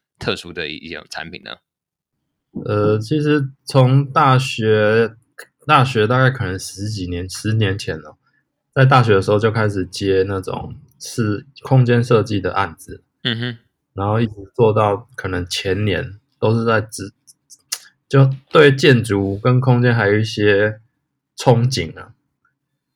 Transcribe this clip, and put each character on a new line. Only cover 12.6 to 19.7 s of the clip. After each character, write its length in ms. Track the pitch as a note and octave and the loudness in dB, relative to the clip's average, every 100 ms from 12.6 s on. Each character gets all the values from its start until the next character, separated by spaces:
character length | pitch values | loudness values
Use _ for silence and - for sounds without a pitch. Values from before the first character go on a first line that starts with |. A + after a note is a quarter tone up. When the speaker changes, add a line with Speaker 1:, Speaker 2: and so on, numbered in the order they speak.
| F#2+ E2 | -4 -8
Speaker 2:
子。 280 | - - _ _ | -20 -20 _ _
Speaker 1:
嗯 140 | B2+ A2+ | -8 -6
哼。 200 | A#2+ A#2 _ _ _ | -8 -10 _ _ _
Speaker 2:
然 140 | G2 G2+ | -8 -4
后 140 | A2 | -2
一 40 | A#2 | -4
直 80 | - - - | -8 -8 0
做 160 | A2+ | 2
到 380 | G#2+ G#2 G2 - - | 2 0 -2 -8 -12
可 120 | F#2+ | -8
能 180 | F2+ F2+ | -6 -6
前 380 | - G2 F#2+ G#2 | -6 -4 -2 -2
年， 340 | E2+ F2+ G2+ _ _ | -4 -6 -14 _ _
都 180 | A2 A2+ | -2 0
是 60 | |
在 160 | A2+ A2 | 0 -2
只， 320 | A2 - G2 - _ _ _ - - - _ _ - | -2 -10 -14 -18 _ _ _ -20 -14 -14 _ _ 0
就 220 | C3+ C3+ C3+ _ | 4 4 2 _
对 240 | E3 D3 | 6 6
建 300 | C3+ D3 A#2+ | 6 4 4
筑 340 | G#2+ G2 G2 G2 | 2 -2 -2 -2
跟 220 | B2+ B2 | 0 2
空 220 | B2+ | 2